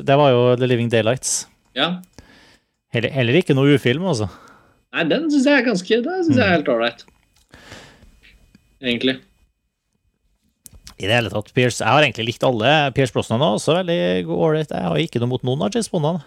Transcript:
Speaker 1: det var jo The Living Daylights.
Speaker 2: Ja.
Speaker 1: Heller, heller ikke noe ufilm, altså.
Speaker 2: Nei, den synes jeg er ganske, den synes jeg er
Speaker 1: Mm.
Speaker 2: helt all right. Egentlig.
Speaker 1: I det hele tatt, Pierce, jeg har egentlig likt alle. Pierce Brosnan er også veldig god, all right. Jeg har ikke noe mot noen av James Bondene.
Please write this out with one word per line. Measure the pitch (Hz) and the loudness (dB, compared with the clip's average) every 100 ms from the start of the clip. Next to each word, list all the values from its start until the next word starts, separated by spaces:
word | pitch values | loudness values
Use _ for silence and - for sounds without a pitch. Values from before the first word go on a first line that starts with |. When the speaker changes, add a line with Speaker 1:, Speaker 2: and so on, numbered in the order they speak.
Speaker 1:
det | 139 139 | 2 4
var | 143 | 6
jo | 120 123 123 | 4 4 2
The | 127 | 2
Living | 120 117 | 0 2
Daylights. | 113 110 135 - - - _ _ 127 | 2 2 0 -4 -6 -8 _ _ -4
Speaker 2:
Ja. | 160 180 - - - - _ _ _ _ _ | -4 -4 -12 -20 -20 -20 _ _ _ _ _
Speaker 1:
Heller, | 120 120 | -4 -2
heller | 135 117 | 0 2
ikke | 131 - 135 | 2 2 2
noe | 139 143 | 4 4
ufilm, | 123 143 | 2 0
altså. | 190 117 104 - - - _ _ _ | -2 -2 -4 -8 -20 -20 _ _ _
Speaker 2:
Nei, | 139 170 | -4 -2
den | 214 320 | 0 0
synes | 294 269 | 0 2
jeg | 277 | 2
er | 240 | 2
ganske, | 190 - 226 | -2 0 -2
den | 262 381 | -2 -2
synes | 330 254 | 0 2
jeg | 202 | 2
er | |
Speaker 1:
Mm. | |
Speaker 2:
helt | 170 143 | 0 0
all | 117 | 0
right. | 117 - - _ _ _ _ - - - - _ - _ - _ _ _ _ _ | -2 -6 -18 _ _ _ _ -20 -20 -20 -20 _ -20 _ -20 _ _ _ _ _
Egentlig. | 127 117 127 131 _ _ _ _ _ _ _ _ _ _ _ _ _ _ - - - - | -6 -2 -2 -4 _ _ _ _ _ _ _ _ _ _ _ _ _ _ -20 -20 -20 -8
Speaker 1:
I | 98 | 0
det | 120 | 0
hele | 107 | 0
tatt, | 104 - 131 | -4 -4 0
Pierce, | 123 - | 0 0
jeg | 110 | 2
har | 139 143 | 2 2
egentlig | 113 110 | 0 -8
likt | - 135 | -2 -2
alle. | 117 117 156 143 131 | 0 2 2 0 0
Pierce | 131 120 | -2 -2
Brosnan | - 117 | -2 0
er | 170 208 | 0 -2
også | - 170 | 0 0
veldig | 180 170 180 185 165 | 0 -2 -2 -2 -2
god, | 175 160 | -2 0
all | |
right. | 156 151 - | 0 -4 -6
Jeg | 175 | -2
har | 151 | -2
ikke | 165 120 | -2 -2
noe | 120 | -2
mot | 127 127 | -4 -2
noen | 139 202 | -2 -2
av | |
James | 233 - | -4 -4
Bondene. | 180 147 170 | -2 -2 -4